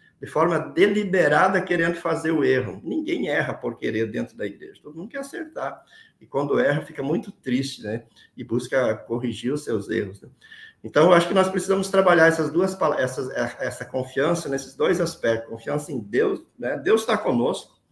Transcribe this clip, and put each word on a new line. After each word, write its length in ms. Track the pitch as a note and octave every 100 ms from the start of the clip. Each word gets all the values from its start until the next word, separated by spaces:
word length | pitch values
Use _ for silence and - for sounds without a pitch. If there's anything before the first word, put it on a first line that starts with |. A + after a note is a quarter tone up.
| _ _
de 100 | -
forma 260 | D3+ E3+ D#3+
deliberada 1040 | C#3 C#3 G3+ G#3 G3+ F#3 D3+ D3+ F#3+ G3
querendo 340 | F3+ F3 E3 E3+
fazer 360 | E3+ D3+ D#3
o 100 | D#3+
erro. 380 | C3 C3 G#2+ F#2
Ninguém 460 | - D#4 - - F#3
erra 260 | D3+ C3+
por 240 | A#2 B2 A#2
querer 320 | A#2+ A2 A2
dentro 280 | A#2+ A#2 -
da 80 | G#2
igreja, 340 | - - -
todo 140 | D3+ D#3+
mundo 140 | G#3
quer 100 | C#4
acertar. 640 | C4+ - D#4 - C3+ - _ - - _
E 40 | -
quando 320 | C3+ C#3+ B2+
erra, 240 | C3 D3
fica 200 | D3+ -
muito 300 | C3+ F3+ -
triste, 500 | - - B2 C3+ -
né? 220 | G#2 A2+ - _ - -
E 60 |
busca 540 | A#2 A#2 - C3+ A#2+ A2
corrigir 560 | - A#2+ A#2+ G#2+ A#2+
os 140 | D3 C#3+
seus 240 | A2 G2+
erros, 320 | G2 G2 G2
né? 80 | - - - - - _
Então, 260 | A2 C#3 E3+
eu 60 |
acho 140 | E3+ E3+
que 60 |
nós 160 | F#3+ F#3
precisamos 400 | F#3+ F3+ G3 F#3+
trabalhar 380 | G3 F#3 E3+ E3
essas 220 | E3 D3
duas 240 | D#3+ F#3
pala-, 260 | F#3+ D#3+ C#3
essas, 300 | B2+ - C3 B2 A#2+ -
essa 240 | B2+ -
confiança 640 | C3 C3 C3 C#3 D3+ E3+ D3+
nesses 260 | C3+ -
dois 280 | - D#3 E3+
aspectos. 480 | E3+ - A#2 A2+ -
Confiança 420 | A2+ - D3 D3
em 80 | B2+
Deus, 420 | G2+ A#2 E3 - - -
né? 200 | A#2+ C#3+
Deus 280 | C3+ A3+ A3+
tá 120 | G#3+
conosco, 600 | - A#2+ B2+ F#3+ - _ _